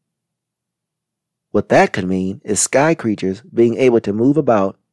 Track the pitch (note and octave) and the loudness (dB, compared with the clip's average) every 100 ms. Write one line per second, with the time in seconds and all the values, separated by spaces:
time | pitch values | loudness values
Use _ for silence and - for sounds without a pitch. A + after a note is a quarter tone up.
0 | _ _ _ _ _ _ _ _ _ _ | _ _ _ _ _ _ _ _ _ _
1 | _ _ _ _ _ G#2 - C#3+ F#3+ - | _ _ _ _ _ -4 0 2 2 -2
2 | F#2 F#2 F#2+ F#2+ - G2+ - C3 D3+ E3 | -4 -4 -4 -8 -6 -4 -2 0 0 0
3 | A#2 G#2 F#2+ F#2+ - A2 A#2 A2 C3 A#2 | -4 -4 -4 -8 -6 0 0 2 2 2
4 | G#2+ G#2 B2+ D3 C3+ A2+ G2 - _ | 0 0 0 2 2 0 0 -6 _